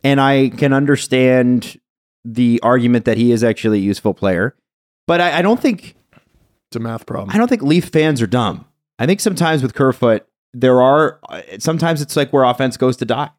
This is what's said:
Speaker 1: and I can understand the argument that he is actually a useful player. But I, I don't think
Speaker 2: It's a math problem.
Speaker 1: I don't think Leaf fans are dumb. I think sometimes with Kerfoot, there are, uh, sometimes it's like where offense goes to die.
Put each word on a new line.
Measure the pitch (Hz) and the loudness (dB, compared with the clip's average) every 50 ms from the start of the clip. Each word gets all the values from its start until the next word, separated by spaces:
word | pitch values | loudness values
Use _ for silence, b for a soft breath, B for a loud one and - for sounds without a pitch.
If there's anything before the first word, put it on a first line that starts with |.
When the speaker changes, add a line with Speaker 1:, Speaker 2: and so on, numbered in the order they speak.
| - | 0
Speaker 1:
and | 135 139 139 | 0 2 2
I | 135 135 139 135 135 127 | 2 2 2 2 2 0
can | - - 143 139 | 0 -2 0 0
understand | 135 139 143 143 143 127 - - 131 127 127 127 127 127 123 123 123 120 - - - - _ _ _ _ _ _ _ _ _ | 2 2 2 2 0 0 0 -2 0 2 4 4 4 4 4 2 2 0 -2 -6 -18 -20 _ _ _ _ _ _ _ _ _
the | 117 110 123 123 120 117 - | -10 -2 0 2 2 2 2
argument | - 113 127 127 120 120 123 117 101 | 2 2 2 2 2 2 2 2 2
that | 117 113 | 0 0
he | 120 120 120 | 2 2 2
is | 117 110 | 2 2
actually | 117 117 107 - - 113 107 104 | 0 0 -2 0 -2 0 0 0
a | |
useful | 95 101 98 - - 107 92 | 0 -2 -4 -2 -4 -6 -4
player. | _ - 98 92 85 101 - _ _ _ _ _ _ _ _ _ _ _ | _ -2 -2 0 0 -2 -4 _ _ _ _ _ _ _ _ _ _ _
But | - 170 175 | -2 0 0
I, | 180 175 143 165 | 0 0 0 0
I | |
don't | 175 202 233 254 | 0 0 0 0
think | - 277 214 170 - - _ _ _ _ _ _ _ _ _ _ _ _ _ _ _ _ | 0 -2 -4 -4 -12 -20 _ _ _ _ _ _ _ _ _ _ _ _ _ _ _ _
Speaker 2:
It's | - | -12
a | 117 | -10
math | 113 117 113 113 - | -8 -8 -10 -12 -12
problem. | - - - 98 196 180 | -12 -10 -10 -8 -4 -2
Speaker 1:
I | 208 | -2
don't | 233 240 | 0 0
think | 254 214 | -2 -2
Leaf | - 139 156 175 165 - | 0 0 0 0 0 0
fans | - 160 156 156 151 120 | 0 0 0 2 0 -2
are | 113 | -2
dumb. | 92 123 123 117 98 80 - - _ _ _ _ _ _ - | -2 -2 -2 -2 -2 -6 -8 -16 _ _ _ _ _ _ -6
I | 113 | -2
think | 147 196 202 | -2 -2 0
sometimes | - 214 185 - 175 165 160 147 | -2 -4 -2 0 0 0 0 0
with | 127 120 | -2 -4
Kerfoot, | - - 143 131 123 - - 117 110 - _ _ _ _ _ _ | -2 0 0 0 0 0 0 0 0 0 _ _ _ _ _ _
there | - 123 123 127 127 127 | -6 0 2 4 4 4
are, | 127 131 139 151 156 131 - _ - - | 4 4 4 4 2 0 -4 _ -20 -18
uh, | - 90 - 65 92 101 | -16 -16 -16 -16 -16 -8
sometimes | - 160 160 160 165 170 165 143 | -6 -4 -2 -2 -2 -2 -2 -4
it's | 147 - - | -6 -4 -2
like | 151 143 - | -2 -2 0
where | - 139 131 | 2 2 2
offense | 123 123 - 135 127 117 | 2 2 0 -4 -4 -2
goes | - 131 127 123 - | -2 -2 -2 -2 -2
to | 123 | -4
die. | 110 117 131 147 143 _ | -6 -4 -6 -6 -10 _